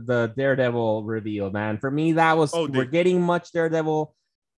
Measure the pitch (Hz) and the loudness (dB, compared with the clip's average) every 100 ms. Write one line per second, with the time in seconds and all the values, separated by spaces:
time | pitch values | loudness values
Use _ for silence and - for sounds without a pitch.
0 | 117 120 113 113 139 131 123 120 113 110 | -2 0 0 0 0 2 2 0 0 -2
1 | 107 113 107 104 98 104 107 107 135 143 | -4 -6 -4 -4 -4 -2 -4 -4 -4 -2
2 | 160 160 160 160 147 170 151 131 123 165 | 0 2 4 4 2 0 -2 -2 0 2
3 | 180 185 175 175 - 170 165 160 156 156 | 2 2 2 0 -2 -2 0 0 0 -2
4 | 151 _ _ _ _ | -4 _ _ _ _